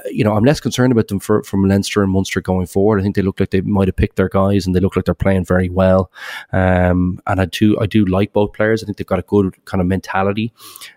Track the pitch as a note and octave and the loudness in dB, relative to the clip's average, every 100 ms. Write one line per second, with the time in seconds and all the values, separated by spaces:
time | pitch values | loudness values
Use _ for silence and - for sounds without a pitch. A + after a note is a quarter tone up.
0 | - D4 G#2+ G#2+ A#2 D3+ A#2+ A2+ B2+ A#2 | -6 -2 0 2 2 2 -2 0 2 2
1 | G#2 G2 - G#2+ - G2 G2 G2 G2 - | 0 -4 -2 -2 -2 0 2 2 0 0
2 | G2 F#2+ F#2+ G2 F#2 F#2 F2+ G2+ G2+ G#2+ | 0 0 -2 -4 -2 -2 -2 0 2 2
3 | G2 G2 F#2+ - G2 F#2+ G2 G2+ F#2+ - | 0 0 -2 -2 -2 -2 0 0 0 0
4 | - - F#2 G2 G2 G2+ F2+ F2+ F#2 - | -2 0 0 0 2 0 0 0 0 0
5 | F2+ F2 G2 F#2+ F2 F2+ F#2 F2+ F#2+ F#2 | -2 0 2 0 2 0 0 2 4 4
6 | F#2+ - - - - F#2+ F#2 F#2 F2+ F2+ | 0 -8 -16 -16 -6 0 2 2 2 2
7 | F2+ F#2 - F#2+ F#2 - G#2+ G#2 G#2 A2 | 0 -4 -4 -2 -2 0 2 2 0 0
8 | F#2+ F#2 G#2 G#2 G#2 - G#2+ A2 G#2 G2+ | 2 0 0 0 -2 0 0 0 -4 -10
9 | F#2+ F#2 - G2+ F#2+ - - F#2+ F2+ F#2+ | -4 -4 0 0 0 -2 -6 -2 0 -2
10 | - F#2+ G2 G#2 A2+ - - - - | -2 -2 -2 -2 -6 -8 -20 -20 -20